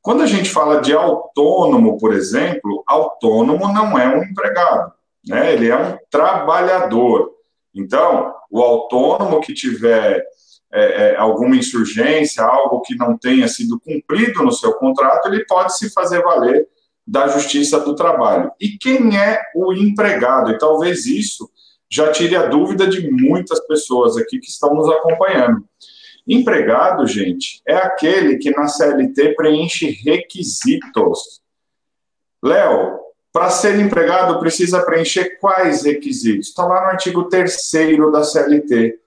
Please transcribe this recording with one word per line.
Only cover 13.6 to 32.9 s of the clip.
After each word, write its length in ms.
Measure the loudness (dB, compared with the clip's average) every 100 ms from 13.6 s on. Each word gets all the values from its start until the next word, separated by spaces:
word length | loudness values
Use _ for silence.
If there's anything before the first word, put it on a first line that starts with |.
| -6 -6
cumprido 640 | -6 -10 -4 -2 0 0
no 80 | 0
seu 220 | 0 -2
contrato, 560 | 0 -2 0 0 0 -2
ele 160 | -4
pode 320 | 0 0 0 -4
se 160 | -6
fazer 300 | -4 -2 0
valer 440 | 0 2 2 0 0 _ _ _ -6
da 220 | -2 0
Justiça 500 | 0 -2 -2 0 0
do 160 | -2
Trabalho. 560 | -2 0 2 2 0 -2 -6
E 120 | -8
quem 460 | -4 -2 2 2 2
é 200 | 0 0 -4
o 180 | -4 -2
empregado? 800 | 0 0 2 -2 0 0 2 0
E 80 | 0
talvez 480 | 2 2 0 -2 -4
isso 420 | -4 -4 -10 -18 _ _ _ _
já 200 | -2 0
tire 240 | 2 0
a 120 | 0 2
dúvida 400 | 0 0 0 0
de 240 | 0 -2
muitas 500 | 2 2 2 -2 -6 -2
pessoas 500 | -4 0 0 2 0
aqui 240 | -4 -6
que 80 | -10
estão 260 | -4 -2
nos 140 | 0 2
acompanhando. 720 | 2 0 0 0 2 2 0 -4 _ -20 -20 -20 _ -2
Empregado, 800 | 0 2 0 2 2 2 0 -2
gente, 560 | -2 -4 -6 -10 -12 -2
é 100 | 0
aquele 640 | 0 -2 0 2 2 0
que 120 | -2
na 160 | -2 -2
C 180 | 0 0
L 260 | 2 0
T 220 | 2 0
preenche 560 | 2 2 2 0 -4 -4 -4
requisitos. 1400 | -2 -2 -2 -10 -10 -4 -2 -2 -2 -2 0 -2 -10 -20 _ _ _ _ _ _ _ _ _ _
Léo, 560 | 0 2 4 2 -2